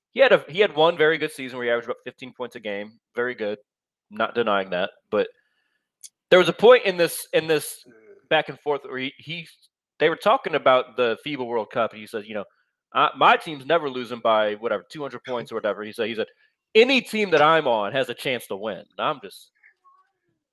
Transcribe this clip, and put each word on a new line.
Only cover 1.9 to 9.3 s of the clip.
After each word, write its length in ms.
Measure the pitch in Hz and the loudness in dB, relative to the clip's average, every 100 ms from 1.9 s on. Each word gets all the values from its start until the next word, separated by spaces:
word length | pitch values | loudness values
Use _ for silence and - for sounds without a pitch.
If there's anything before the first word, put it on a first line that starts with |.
| - | -10
fifteen 280 | - - 127 | -14 -16 -16
points 240 | - 123 123 | -14 -14 -12
a 40 | |
game. 380 | 107 101 104 113 _ | -8 -8 -10 -16 _
Very 200 | 120 123 | -6 -6
good. 240 | 117 107 107 _ _ _ _ _ | -4 -6 -8 _ _ _ _ _
Not 240 | 104 110 | -6 -4
denying 360 | 120 110 101 95 | -2 0 0 0
that. 200 | 90 98 - _ | -4 -4 -8 _
But 180 | 104 95 _ _ _ _ _ _ _ - _ - | -2 -2 _ _ _ _ _ _ _ -20 _ 2
there 80 | 180 | 4
was 100 | 165 | 4
a 40 | |
point 320 | - 220 254 | 4 6 6
in 120 | 196 180 | 4 -2
this, 300 | 160 - - | -2 -4 -4
in 140 | 165 160 | -2 0
this 400 | 151 - - _ 120 - - - | -2 -4 -14 _ -20 -20 -20 -2
back 180 | 156 151 | -2 0
and 120 | 131 | -6
forth 220 | 147 139 | -6 -6
where 140 | 135 127 | -6 -10
he, 140 | 131 - | -10 -10
he, 300 | 123 | -16